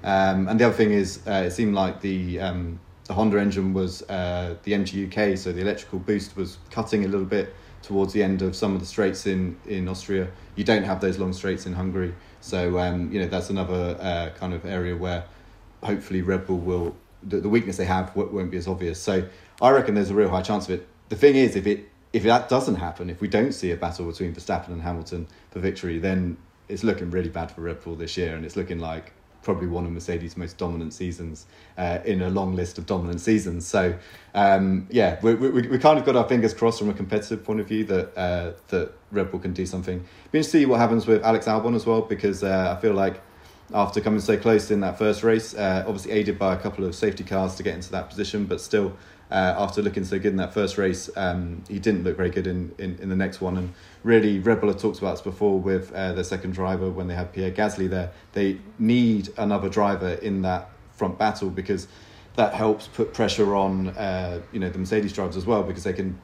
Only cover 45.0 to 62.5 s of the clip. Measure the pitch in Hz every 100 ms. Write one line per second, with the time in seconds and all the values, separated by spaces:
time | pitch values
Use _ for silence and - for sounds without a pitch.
45 | 107 101 113 113 113 107 98 92 110 98
46 | - 110 104 92 95 92 104 98 92 85
47 | 107 92 92 95 95 92 92 82 90 95
48 | - 101 98 104 95 90 - 107 98 -
49 | - - - 95 92 87 98 104 101 101
50 | 90 98 104 95 82 107 98 104 95 90
51 | - - 92 87 87 85 - 98 110 95
52 | 90 82 90 95 92 90 85 - 95 90
53 | 95 95 95 - 92 92 90 - - -
54 | 117 113 107 98 101 110 104 95 110 92
55 | 98 82 101 92 104 95 95 95 92 95
56 | 92 87 90 90 92 92 92 92 95 90
57 | 90 90 87 95 92 90 107 98 95 92
58 | 87 - - 101 98 95 - - 113 120
59 | 117 107 95 - 104 101 95 95 101 92
60 | 92 85 107 95 92 90 - - - -
61 | 92 90 107 - 98 90 92 95 - -
62 | - - - - 107